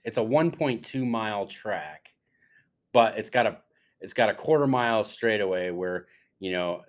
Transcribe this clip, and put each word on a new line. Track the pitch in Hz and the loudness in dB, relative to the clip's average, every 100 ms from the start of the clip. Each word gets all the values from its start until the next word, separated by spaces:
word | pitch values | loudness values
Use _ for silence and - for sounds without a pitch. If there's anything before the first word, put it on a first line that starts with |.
it's | 113 120 | -6 -2
a | |
one | 110 147 165 | 2 2 2
point | 165 147 117 - | 0 -2 -2 -6
two | 135 123 | -4 -2
mile | 113 110 101 98 | -2 -2 -4 -6
track, | - 107 92 76 76 _ _ _ _ _ _ _ _ _ | -8 -6 -6 -8 -14 _ _ _ _ _ _ _ _ _
but | 120 113 104 | 4 4 2
it's | - | -2
got | 123 113 | 2 2
a, | 87 _ _ _ - | -2 _ _ _ -18
it's | 92 | -6
got | - 107 | 2 2
a | 98 | 2
quarter | 147 156 139 | 2 2 4
mile | 127 117 113 | 2 2 0
straightaway | 101 - 117 107 95 92 90 | 0 -2 0 2 0 -2 -2
where, | 87 92 90 - _ _ - | -4 -4 -6 -8 _ _ -10
you | 95 | -6
know, | 90 87 87 | -2 -2 -6